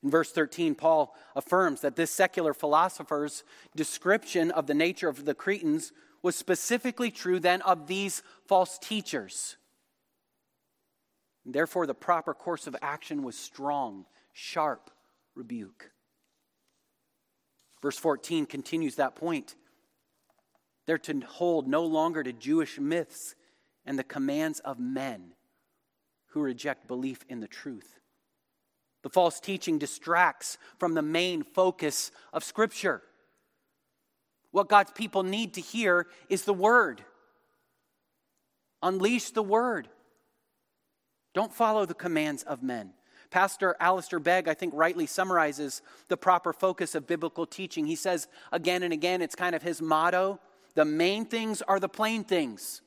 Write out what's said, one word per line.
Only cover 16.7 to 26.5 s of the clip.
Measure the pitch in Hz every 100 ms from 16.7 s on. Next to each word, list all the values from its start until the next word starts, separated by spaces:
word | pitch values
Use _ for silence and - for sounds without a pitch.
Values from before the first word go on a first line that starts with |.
| _ _ _ _ _ _ _ _ _ _ _
Verse | 143 -
fourteen | 165 139 - 165 147
continues | 139 - 165 156 123
that | 135
point. | - 165 156 - - _ _ _ _ _ _ _ _ _ _ _ _ -
They're | 160
to | - 143
hold | 120 - 175 165 131
no | 151
longer | 165 160 160 160
to | 127
Jewish | 120 127 160 151 -
myths | 143 170 160 - - - _ _ _ _
and | - 139
the |
commands | 131 147 135 143 156 156
of | - 123
men | 123 131 135 110 87 85 _ _ _ _ _ _ _ _ _
who | 151
reject | 143